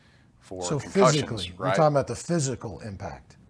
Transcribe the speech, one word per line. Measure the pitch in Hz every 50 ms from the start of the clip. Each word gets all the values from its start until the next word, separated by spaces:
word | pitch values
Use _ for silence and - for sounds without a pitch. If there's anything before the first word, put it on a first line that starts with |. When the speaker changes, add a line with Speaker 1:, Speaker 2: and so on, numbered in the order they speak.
| _ _ _ _ _ _ _ _
Speaker 1:
for | - - 95 92 175
Speaker 2:
So | - 160 135
Speaker 1:
concussions, | - - - 190 202 - 151
Speaker 2:
physically, | 147 - - 117 104 90 - -
Speaker 1:
right? | - 95 92
Speaker 2:
you're | 98
talking | 165 156 151 147
about | 135 127
the | - 117
physical | - - - 175 165 135 135 117 - - 110 82 -
impact. | - 107 98 92 101 82 69 - - - - - -